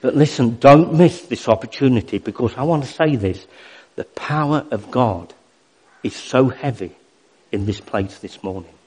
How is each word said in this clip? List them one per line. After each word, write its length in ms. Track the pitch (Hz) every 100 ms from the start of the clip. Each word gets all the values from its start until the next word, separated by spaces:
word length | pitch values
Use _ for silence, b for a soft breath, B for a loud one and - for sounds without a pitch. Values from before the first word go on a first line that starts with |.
But 140 | 131
listen, 440 | 139 147 - 123 120
don't 360 | 139 147 175
miss 280 | 160 170 -
this 260 | - 117 -
opportunity, 720 | 110 117 - 139 120 95 101
because 360 | - 101 120 -
I 60 |
want 220 | 143 160
to 60 | 135
say 260 | - 160 135
this. 300 | 98 90 - B B B B -
The 80 |
power 600 | - - - 151 147 151 -
of 200 | 113 -
God 440 | 127 120 90 87 - _ _ _ _ _ _
is 120 | -
so 340 | - - 127 131
heavy 460 | - 143 113 90 - _ _ _ _ _
in 160 | 101 98
this 140 | 98
place 380 | - 110 98 -
this 240 | 95 -
morning. 320 | 95 95 85 _